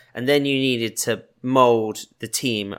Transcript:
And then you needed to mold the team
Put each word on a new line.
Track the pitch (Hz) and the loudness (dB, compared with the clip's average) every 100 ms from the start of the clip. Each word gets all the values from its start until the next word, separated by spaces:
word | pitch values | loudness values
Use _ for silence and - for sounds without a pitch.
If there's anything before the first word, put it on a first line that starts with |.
| _ | _
And | - 127 | -6 0
then | 147 139 | 2 2
you | 135 | 0
needed | 135 120 113 - | 0 -2 -4 -4
to | 120 107 - _ | -4 -4 -8 _
mold | 127 131 123 117 110 104 - _ | 0 4 6 4 0 -6 -14 _
the | 113 | -8
team | - 131 107 101 | -4 -2 -4 -6